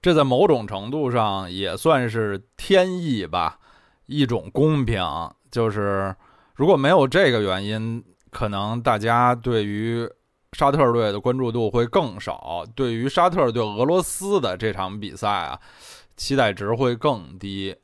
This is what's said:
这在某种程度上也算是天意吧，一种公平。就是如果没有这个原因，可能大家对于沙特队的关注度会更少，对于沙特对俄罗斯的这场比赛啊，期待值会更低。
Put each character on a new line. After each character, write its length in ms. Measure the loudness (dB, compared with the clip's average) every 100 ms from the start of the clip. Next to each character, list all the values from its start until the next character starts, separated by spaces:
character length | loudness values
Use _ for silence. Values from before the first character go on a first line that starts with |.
这 100 | 4
在 120 | 4
某 240 | 4 4 4
种 180 | 4 0
程 240 | -8 -6
度 220 | -4 0
上 400 | 2 0 0 -6
也 260 | -4 -4 0
算 320 | 2 4 2
是 380 | -2 -2 -4 -10 -18
天 420 | 2 4 4 -2
意 280 | -2 -2 -2
吧， 320 | -2 -2 -6 _ _ _ _ -8
一 180 | -2 0
种 240 | -2 -4
公 320 | 0 2 2
平。 220 | 0 -2 -2 -4 -8 _ _
就 180 | -2 0
是 460 | 0 -2 -2 -4 -8 _ _ _ 0
如 100 | 4
果 100 | 4
没 140 | 6
有 180 | 4 4
这 240 | 4 4
个 120 | 4
原 200 | 2 0
因， 400 | -2 -4 -4 -6 -10 _ _
可 160 | -6 -4
能 340 | -2 -4 -2
大 160 | 0 0
家 380 | 2 4 4 2
对 280 | 0 0
于 460 | 0 -2 -2 -4 -6 -10 _ _ _
沙 180 | 0 2
特 200 | 4 4
队 200 | 4 2
的 80 | 0
关 180 | -2 0
注 140 | -2
度 180 | 0 0
会 160 | 0 2
更 340 | 0 0 -6
少， 460 | -10 -10 -8 -10 -10 -4
对 200 | -4 -2
于 120 | -2
沙 220 | 2 2
特 220 | 2 0
对 100 | 0
俄 240 | -4 -2 0
罗 160 | 0
斯 400 | 0 -6 -2 0
的 160 | 0 -2
这 160 | -4
场 260 | -4 -6 -6
比 160 | -10 -6
赛 140 | -2
啊， 300 | -2 -4 -10 -16 -20 -20 -20 _ _
期 180 | -2 2
待 160 | 2
值 220 | 0 -4
会 220 | 0 0 0
更 420 | -2 -2 -8 -14
低。 380 | -12 -8 -8 -10